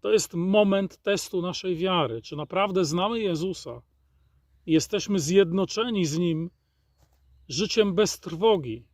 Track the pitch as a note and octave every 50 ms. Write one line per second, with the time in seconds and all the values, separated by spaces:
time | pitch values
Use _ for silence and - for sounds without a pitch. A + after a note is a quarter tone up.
0 | _ G3+ G#3+ G#3+ - - - E3+ E3+ F#3 G3 G#3+ G#3 G3+ G3 G3 G3 F#3 - _
1 | _ - G3+ G3+ - - - F#3 E3+ F3+ F3 - - F#3+ F3+ D#3 F3 F#3+ F#3 F3
2 | D3+ B2 A2+ A2+ - - - D3 D3+ - - F#3 G3 G#3 F#3+ F#3 F#3 C#3+ D3+ F3+
3 | F#3 G#3 A#3 A#3 A3 G3 E3+ D#3 D#3+ F#3+ F3+ - - C#3+ A#2+ A#2+ _ _ _ _
4 | _ _ _ _ _ _ _ _ _ _ _ _ _ - D#3+ D#3+ D3 - - G3+
5 | - - G3+ F#3+ D3 C#3+ F3+ G3 G3 E3+ E3+ F#3+ F#3+ F3 - G#3+ A3 B3 A3+ G3+
6 | F3+ D3+ C#3+ E3 F3 E3+ E3 D#3 E3 E3+ _ _ _ _ _ _ _ _ _ _
7 | _ _ _ _ _ _ _ _ _ _ B2+ C3 G#3 G#3 - A#3 G#3+ G3+ F#3 F3
8 | G#3+ F#3 - - - F3+ E3 D#3+ F#3+ A3+ G#3+ F#3+ C#3+ B2 A2 A#2 A#2+ _